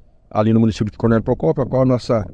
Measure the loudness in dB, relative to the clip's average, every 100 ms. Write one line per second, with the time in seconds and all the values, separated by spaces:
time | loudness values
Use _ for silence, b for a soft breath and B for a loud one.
0 | -20 _ _ 0 2 4 2 0 -6 -2
1 | 0 2 0 -2 -2 -2 -2 0 0 0
2 | -2 -4 -4